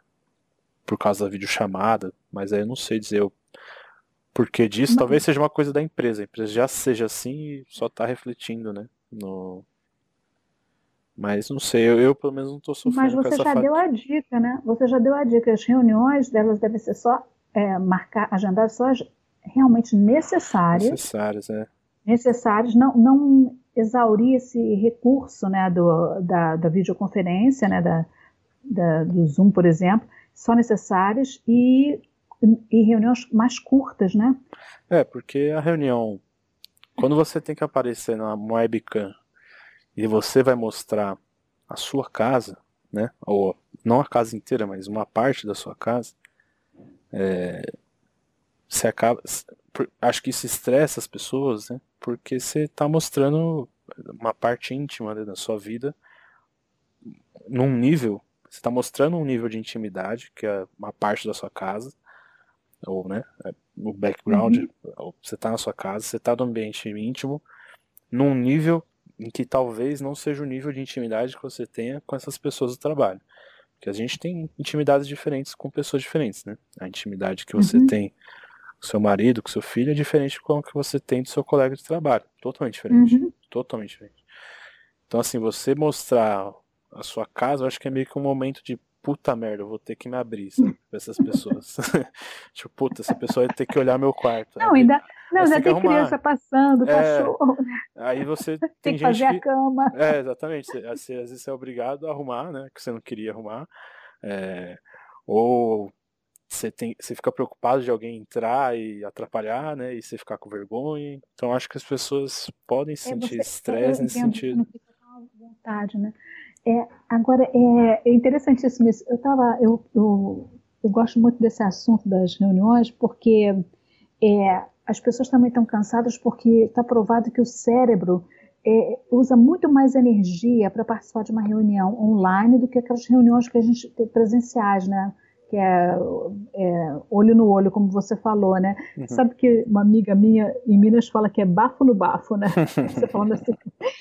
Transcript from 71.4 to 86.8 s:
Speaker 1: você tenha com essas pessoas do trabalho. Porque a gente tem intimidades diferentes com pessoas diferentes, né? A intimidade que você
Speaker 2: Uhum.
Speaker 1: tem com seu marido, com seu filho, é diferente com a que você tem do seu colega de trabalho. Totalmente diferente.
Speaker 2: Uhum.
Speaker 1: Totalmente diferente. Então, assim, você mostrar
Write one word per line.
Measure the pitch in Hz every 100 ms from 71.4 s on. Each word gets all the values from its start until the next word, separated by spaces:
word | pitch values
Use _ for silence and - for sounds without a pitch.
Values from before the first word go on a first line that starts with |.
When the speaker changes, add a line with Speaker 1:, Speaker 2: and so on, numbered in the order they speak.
Speaker 1:
você | 131 - 117
tenha | - 117 143 -
com |
essas | 135 - -
pessoas | 143 - 123 127
do |
trabalho. | 147 147 107 95 _ _ _ _ _
Porque | _ -
a |
gente | 101 - -
tem | 170 175 156 -
intimidades | 143 151 143 143 143
diferentes | 143 - 139 139
com | - 135
pessoas | 143 143 139
diferentes, | - 160 123 -
né? | - 110 _ -
A | 92
intimidade | - - 190 190 190 -
que |
você | 214 196 233
Speaker 2:
Uhum. | 262
Speaker 1:
tem | 214 - _ - - - _ - _
com | -
seu | 107
marido, | 104 98 117 123
com | -
seu | 107
filho, | - 117 131
é |
diferente | 147 143 151 139 -
com | - 147
a |
que | -
você | 143 139 139
tem | - 127
do | 127
seu | -
colega | 135 147 131 135
de |
trabalho. | - 165 151 117 - _
Totalmente | 123 - 131
diferente. | - 214 240 240 247
Speaker 2:
Uhum. | 339 - _
Speaker 1:
Totalmente | 120 127 113 104
diferente. | - 107 _ _ - - - - _ _ _ _
Então, | 117
assim, | 117 120
você | 110 - -
mostrar | 139 151 139 - 123 110 101 98 - _ _